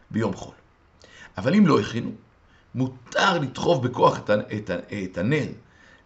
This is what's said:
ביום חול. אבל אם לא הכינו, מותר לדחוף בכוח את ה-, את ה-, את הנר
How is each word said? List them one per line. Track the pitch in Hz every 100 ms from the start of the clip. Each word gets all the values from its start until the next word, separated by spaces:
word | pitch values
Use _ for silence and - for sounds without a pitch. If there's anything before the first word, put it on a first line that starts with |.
| -
ביום | 107 110
חול. | 90 - - _ _ _ _ - - - -
אבל | 117
אם | 202 180
לא | 120
הכינו, | 104 117 - - _ _ _ _ _
מותר | 117 131 - - - 196 175
לדחוף | 131 - 156 131
בכוח | 120 - - -
את | -
ה-, | 104 - 110
את | 107
ה-, | 90 - 104
את | 92 85
הנר | 104 151 104 - - _ - -